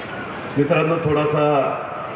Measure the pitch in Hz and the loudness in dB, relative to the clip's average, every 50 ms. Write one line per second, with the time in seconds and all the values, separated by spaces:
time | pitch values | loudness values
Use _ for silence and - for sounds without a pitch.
0 | - - - - - - - - - - - 143 147 - 170 156 160 160 165 160 | -10 -10 -10 -10 -8 -10 -10 -10 -10 -4 0 0 2 2 4 2 2 2 0 0
1 | - 151 147 151 151 151 151 151 147 147 147 139 131 - - - - - - - | 0 2 2 2 2 2 2 2 4 4 4 4 2 0 -2 -4 -6 -8 -8 -8
2 | - - - | -8 -8 -8